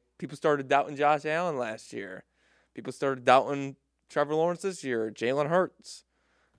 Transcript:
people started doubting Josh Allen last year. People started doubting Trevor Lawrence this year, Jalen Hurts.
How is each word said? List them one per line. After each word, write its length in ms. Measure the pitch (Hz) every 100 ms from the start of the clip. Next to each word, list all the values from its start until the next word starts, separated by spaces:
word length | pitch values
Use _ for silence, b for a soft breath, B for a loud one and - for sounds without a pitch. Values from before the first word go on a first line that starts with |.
| _ _
people 180 | 156 143
started 320 | 160 143 135
doubting 280 | 139 143 139
Josh 280 | 147 151
Allen 320 | 151 160 180 139
last 360 | 117 110 -
year. 320 | 117 98 95 - _ _ _ _
People 180 | - 123
started 320 | - 139 131
doubting 520 | 123 131 117 139 139 135 _ _ _
Trevor 260 | 156 143
Lawrence 280 | 156 165 175
this 220 | 196 180
year, 260 | 139 117 110
Jalen 380 | - 117 139 147
Hurts. 560 | 175 180 - - - _ _ _ _ _